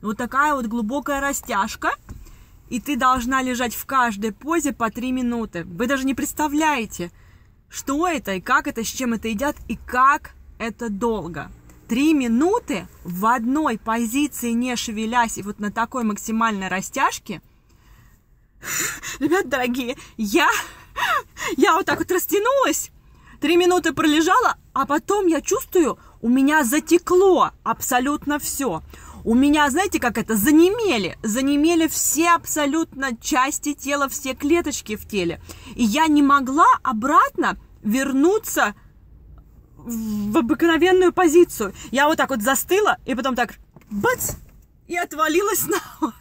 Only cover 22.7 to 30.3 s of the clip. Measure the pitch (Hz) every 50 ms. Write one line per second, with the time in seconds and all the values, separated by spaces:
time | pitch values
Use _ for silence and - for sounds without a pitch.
22.7 | 320 - - - _ - _ - - - _ - - - - 285 339 349 359 359
23.7 | 359 359 302 330 285 - 320 320 294 311 330 320 370 480 466 349 - - - -
24.7 | _ 247 269 - 277 311 - - 392 415 403 349 320 277 - - 359 480 - -
25.7 | - 381 330 247 - - - - - - - 233 247 262 269 277 302 311 294 226
26.7 | 254 311 302 - 320 339 - - 349 359 381 392 370 277 196 156 - - _ 214
27.7 | 226 - - - 254 247 254 269 294 302 - 285 294 294 - - - - 277 247
28.7 | 170 156 - - - - - - - - - - 226 247 269 294 294 311 294 285
29.7 | 247 311 381 403 - 302 - 247 208 233 214 -